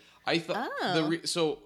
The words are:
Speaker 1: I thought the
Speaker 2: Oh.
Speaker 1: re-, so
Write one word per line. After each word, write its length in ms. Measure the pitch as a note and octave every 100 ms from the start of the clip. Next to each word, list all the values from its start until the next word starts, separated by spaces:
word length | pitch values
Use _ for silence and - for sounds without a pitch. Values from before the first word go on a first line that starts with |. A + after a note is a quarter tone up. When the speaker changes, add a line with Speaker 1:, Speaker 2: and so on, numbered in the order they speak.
| - - -
Speaker 1:
I 140 | E3
thought 300 | E3 F#3 D#4 C#5
the 180 | B3 E3+
Speaker 2:
Oh. 40 | D#3
Speaker 1:
re-, 180 | E3 -
so 340 | F3 D#3+ C#3+